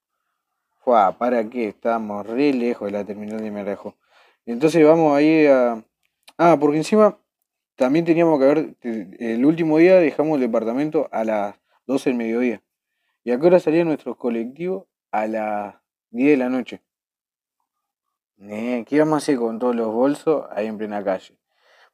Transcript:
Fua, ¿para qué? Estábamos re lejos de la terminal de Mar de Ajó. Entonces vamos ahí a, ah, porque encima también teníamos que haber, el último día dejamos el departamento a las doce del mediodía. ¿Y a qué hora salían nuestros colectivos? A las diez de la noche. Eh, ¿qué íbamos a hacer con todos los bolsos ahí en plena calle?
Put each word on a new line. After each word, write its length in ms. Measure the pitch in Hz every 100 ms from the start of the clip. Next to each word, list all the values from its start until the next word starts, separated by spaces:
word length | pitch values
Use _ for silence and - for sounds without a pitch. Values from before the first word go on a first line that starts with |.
| _ _ _ _ _ _ _ _
Fua, 400 | - 117 95 -
¿para 320 | 120 120 110
qué? 180 | 123 107
Estábamos 560 | - 120 117 107 101 101
re 260 | 120 147
lejos 340 | 131 120 117 101
de 60 |
la 120 | 104
terminal 360 | 101 104 107 110
de 100 | 107
Mar 140 | 104
de 80 | 101
Ajó. 240 | 98 101 - _ _ _ _ -
Entonces 400 | 120 156 165 151
vamos 300 | 165 160 143
ahí 300 | 151 160 147
a, 360 | 135 120 113 - _ _ _ _ -
ah, 180 | 170 151
porque 160 | 147 156
encima 420 | 156 214 208 - _ _ _ _ _
también 300 | - 127 156
teníamos 340 | 170 165 170 151
que 60 |
haber, 320 | 135 151 131 -
el 640 | 120 110 95 - 117 113
último 340 | 139 165 160 156
día 180 | 175 185
dejamos 400 | 151 - 151 151
el 60 |
departamento 680 | 123 113 110 127 151 156 131
a 140 | 110
las 320 | 110 107 101 - _ _ -
doce 240 | 131 147
del 80 | 123
mediodía. 440 | 113 117 123 104 _ _ _ _ _ _
¿Y 80 | 117
a 60 | 123
qué 80 | 170
hora 140 | 180
salían 280 | 165 160 170
nuestros 280 | 147 127 113
colectivos? 720 | 123 117 117 143 180 190 180 _ _
A 160 | 107 110
las 480 | 110 107 104 104 - _ _ _
diez 200 | 120 139
de 60 | 143
la 120 | 127
noche. 320 | 131 113 98 _ _ _ _ _ _ _ _ _ _ _ _ _ _ _ _
Eh, 440 | 101 107 117 123 110
¿qué 100 | 143
íbamos 180 | 156
a 20 | 151
hacer 180 | - 131
con 200 | 117 113
todos 160 | 123
los 180 | 117 113
bolsos 540 | 113 135 147 - 147 -
ahí 160 | 101 110
en 120 | 104
plena 240 | 107 104
calle? 320 | 98 92 - _ _ _ _ _ _